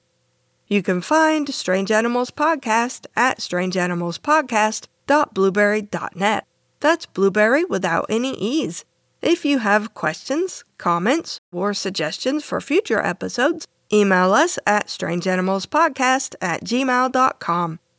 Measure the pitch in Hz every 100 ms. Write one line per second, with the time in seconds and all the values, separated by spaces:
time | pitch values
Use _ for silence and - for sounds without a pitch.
0 | _ _ _ _ _ _ _ 202 190 180
1 | - 311 311 311 285 - - 185 196 214
2 | 233 240 247 - 302 311 240 220 247 -
3 | - - 254 - - 180 185 185 180 175
4 | 175 165 - 311 262 226 220 - - _
5 | - 294 - 190 190 190 208 214 208 170
6 | - - 202 208 - _ _ _ 294 330
7 | - - 196 196 214 277 359 196 180 170
8 | - 220 262 - 202 311 233 175 - _
9 | _ _ - 339 285 277 214 208 214 -
10 | 156 160 - 285 359 - - - 185 170
11 | 185 320 - - _ 175 202 202 196 190
12 | 156 - 254 294 - - - 311 - 214
13 | - 175 185 208 277 330 - _ _ 208
14 | 202 185 185 220 349 - - 208 - -
15 | 165 175 185 185 185 196 - 294 320 269
16 | 254 262 - - 185 165 180 240 269 247
17 | 254 254 262 - - 170 170 160 _